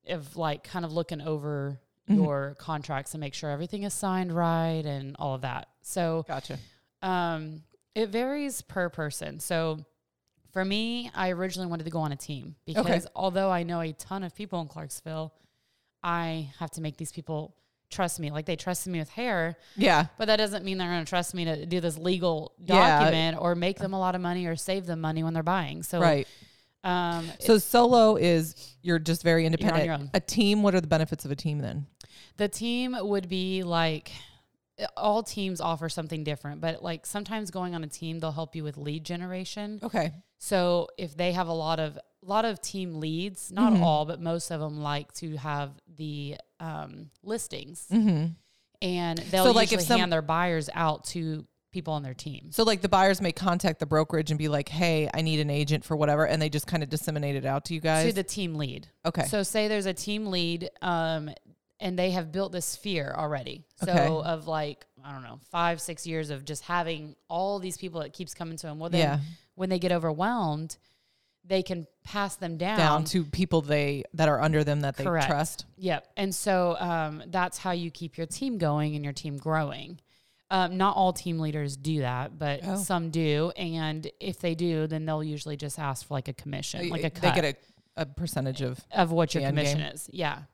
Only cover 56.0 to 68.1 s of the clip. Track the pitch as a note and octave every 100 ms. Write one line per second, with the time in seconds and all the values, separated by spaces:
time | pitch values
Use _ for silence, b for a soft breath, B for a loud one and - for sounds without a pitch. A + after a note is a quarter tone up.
56 | D3 D3 D#3 D#3 D3+ D3 - E3+ C#3+ D3+
57 | - D3+ C#3+ C#3 C3 C3+ - E3 D#3+ D#3
58 | D#3+ G3 F#3+ - F3+ D#3 C#3+ C3+ - _
59 | E3+ E3 C#3+ G#3+ F#3+ A3 G#3+ G#3+ F#3+ F#3
60 | - G#3 G#3+ F#3 E3+ E3+ F3 - F#3 E3+
61 | E3 D#3+ D3+ - _ _ _ _ G3 F3+
62 | F#3 F3+ D#3+ E3+ G3 F3+ E3 - G#3 F3
63 | C#3 C3 D3+ D3 B2 C3 - _ F#3 F3
64 | C#3+ D#3+ D3+ D#3+ D#3 D#3 D3 - - _
65 | C3+ C#3 A#2+ B2 - F3 E3+ E3 - D#3+
66 | E3+ D#3+ D3+ C#3+ C#3 D3 - F3 E3 D#3+
67 | D3+ - _ E3+ F#3+ G3+ F#3 E3+ F#3 E3
68 | C#3+